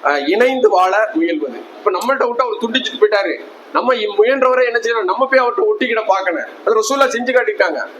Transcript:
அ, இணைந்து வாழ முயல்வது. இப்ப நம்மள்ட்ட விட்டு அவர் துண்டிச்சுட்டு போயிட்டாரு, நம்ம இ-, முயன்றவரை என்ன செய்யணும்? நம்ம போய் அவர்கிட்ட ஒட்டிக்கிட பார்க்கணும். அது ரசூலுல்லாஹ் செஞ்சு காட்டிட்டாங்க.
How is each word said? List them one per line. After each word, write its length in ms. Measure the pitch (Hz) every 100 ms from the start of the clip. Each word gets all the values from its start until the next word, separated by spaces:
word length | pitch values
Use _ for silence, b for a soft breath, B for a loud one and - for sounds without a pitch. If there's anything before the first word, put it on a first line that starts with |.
அ, 160 | 139 143
இணைந்து 480 | 139 202 254 262 220
வாழ 400 | 185 185 202 220
முயல்வது. 480 | 160 170 156 143 - - -
இப்ப 120 | 202
நம்மள்ட்ட 360 | 180 240 269 240
விட்டு 180 | 240
அவர் 140 | 247 214
துண்டிச்சுட்டு 400 | 226 254 - 240
போயிட்டாரு, 400 | 214 208 196 143 - - -
நம்ம 220 | - 254
இ-, 200 | 240 208 202
முயன்றவரை 460 | 226 269 254 254
என்ன 140 | 247 233
செய்யணும்? 260 | 226 233
நம்ம 220 | 185 190 262
போய் 140 | 262
அவர்கிட்ட 240 | 240 240
ஒட்டிக்கிட 420 | 214 214 247 226 214
பார்க்கணும். 380 | 190 185 156 110 -
அது 160 | 196 220
ரசூலுல்லாஹ் 320 | 214 277 269
செஞ்சு 200 | 233 247
காட்டிட்டாங்க. 540 | 247 226 208 185 143 95